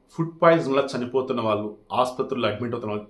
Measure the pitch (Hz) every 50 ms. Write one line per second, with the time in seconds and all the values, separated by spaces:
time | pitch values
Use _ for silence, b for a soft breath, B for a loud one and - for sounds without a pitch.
0 | _ _ - 165 160 165 - - 170 165 165 160 127 135 135 139 135 - 127 120
1 | 123 123 135 131 127 - 120 120 110 107 104 104 107 104 - - _ - - -
2 | - - - - 127 - 127 120 113 104 104 107 120 117 120 113 107 107 104 104
3 | 104